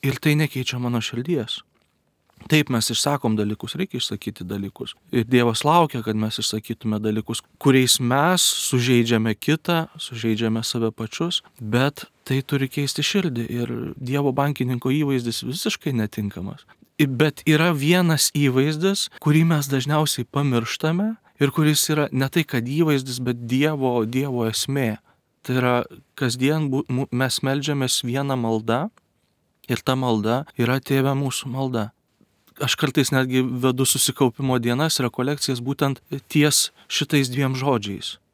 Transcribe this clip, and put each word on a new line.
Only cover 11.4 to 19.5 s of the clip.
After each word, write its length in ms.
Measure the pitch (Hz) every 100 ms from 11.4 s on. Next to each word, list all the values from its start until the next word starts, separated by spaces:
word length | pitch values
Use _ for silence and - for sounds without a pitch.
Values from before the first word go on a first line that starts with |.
| - -
bet 480 | 107 120 139 - - _ -
tai 140 | 135
turi 240 | - 139 135
keisti 400 | - 139 - -
širdį 400 | 208 180 120 117
ir 260 | 120 120 117 -
Dievo 400 | - 127 143 139
bankininko 560 | 131 143 143 127 123 135
įvaizdis 540 | 147 143 131 120 - 120
visiškai 480 | 160 220 - 151
netinkamas. 720 | 123 107 - 101 87 95 - _ _ - -
I-, 80 | 139
bet 360 | 123 151 - -
yra 260 | 151 175
vienas 560 | 151 147 180 170 151 -
įvaizdis, 720 | 147 143 127 147 156 185 196 - -
kurį 220 | 151 156 165